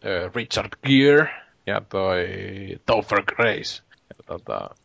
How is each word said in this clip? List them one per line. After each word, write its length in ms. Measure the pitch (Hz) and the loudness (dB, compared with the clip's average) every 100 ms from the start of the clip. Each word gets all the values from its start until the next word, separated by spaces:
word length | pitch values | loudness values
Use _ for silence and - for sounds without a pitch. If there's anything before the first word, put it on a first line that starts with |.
| - | -6
ö, 260 | 92 90 120 | -4 -4 -8
Richard 340 | 117 - 101 - 135 | -6 -6 -6 -8 4
Gere 440 | 135 139 143 156 - - _ - | 6 8 6 4 -4 -18 _ -4
ja 160 | 101 101 | -4 -4
toi 380 | 98 95 90 90 95 95 98 98 - - | -4 0 0 -2 -6 -10 -12 -12 -10 -2
Topher 380 | 113 104 104 | -2 2 0
Grace. 600 | - - 117 101 - - - _ _ | 0 0 0 0 -6 -12 -16 _ _
Ja 60 | - - | -20 -14
tota, 440 | 85 - 50 - - | -14 -8 -8 -8 -16